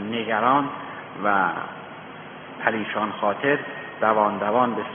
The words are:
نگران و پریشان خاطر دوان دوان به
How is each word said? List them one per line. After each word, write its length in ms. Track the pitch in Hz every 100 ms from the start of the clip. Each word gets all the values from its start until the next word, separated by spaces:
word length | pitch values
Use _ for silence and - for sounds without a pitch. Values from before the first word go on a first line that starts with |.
| 104
نگران 580 | 117 110 107 120 139 139 - - - - -
و 260 | 101 98 90 82 - - - - - - - - - -
پریشان 480 | 113 110 101 107 107
خاطر 460 | - 104 101 139 143 - - - -
دوان 360 | 110 107 104 98
دوان 380 | 101 117 123 104
به 60 | 104